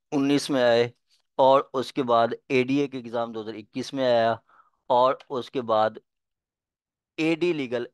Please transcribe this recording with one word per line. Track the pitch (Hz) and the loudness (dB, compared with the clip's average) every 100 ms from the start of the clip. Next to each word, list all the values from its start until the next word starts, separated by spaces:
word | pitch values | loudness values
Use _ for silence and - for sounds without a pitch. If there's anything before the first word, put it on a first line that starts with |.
| _ | _
उन्नीस | 147 139 143 - | -2 0 0 0
में | 139 | 0
आए, | 123 117 120 - _ _ _ - | 2 2 0 -4 _ _ _ 2
और | 131 135 - | 4 4 2
उसके | 135 120 - | -6 -6 -6
बाद | 127 117 117 120 _ | 0 2 2 -2 _
एडीए | 135 127 139 143 | 0 0 0 -2
के | 131 | -6
एग्जाम | 117 117 117 | -8 -6 -6
दो | 113 | -8
हज़ार | 107 107 | -12 -14
इक्कीस | 104 131 123 | -12 -12 -10
में | 139 131 | -4 2
आया, | 120 113 113 _ _ _ _ _ | 2 2 -2 _ _ _ _ _
और | 123 127 135 - | 2 2 0 -8
उसके | 135 117 139 | -10 -8 -8
बाद | 113 110 107 110 _ _ _ _ _ _ _ _ _ _ _ - | -2 0 0 -4 _ _ _ _ _ _ _ _ _ _ _ -4
एडी | 160 165 175 | -2 0 -2
लीगल | 156 127 120 120 | -2 -4 -6 -8